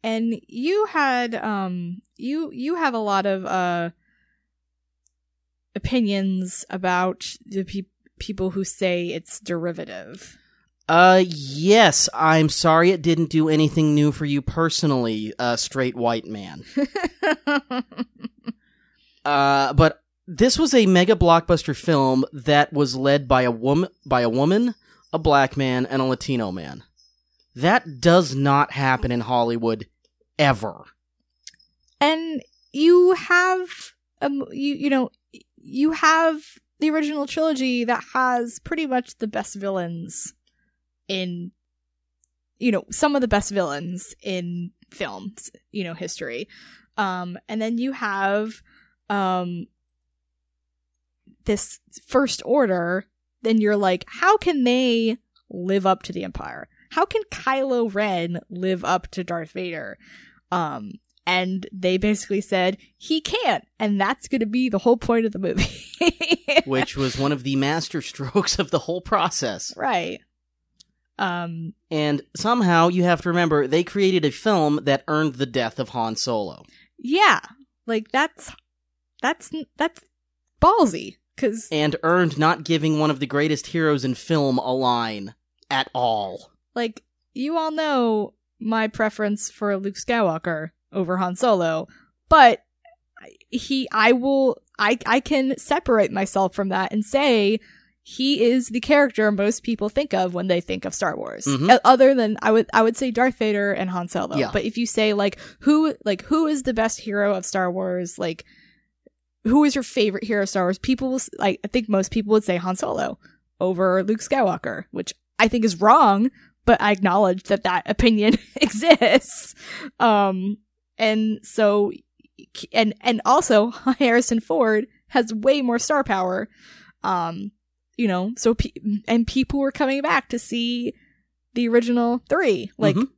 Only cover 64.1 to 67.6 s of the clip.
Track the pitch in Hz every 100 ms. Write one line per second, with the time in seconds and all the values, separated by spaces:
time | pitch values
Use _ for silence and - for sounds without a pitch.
64.1 | 269 - 269 214 240 254 202 247 233 -
65.1 | 233 226 202 190 - - - - - 339
66.1 | - 330 339 - 294 - 131 - 135 135
67.1 | 123 139 143 127 135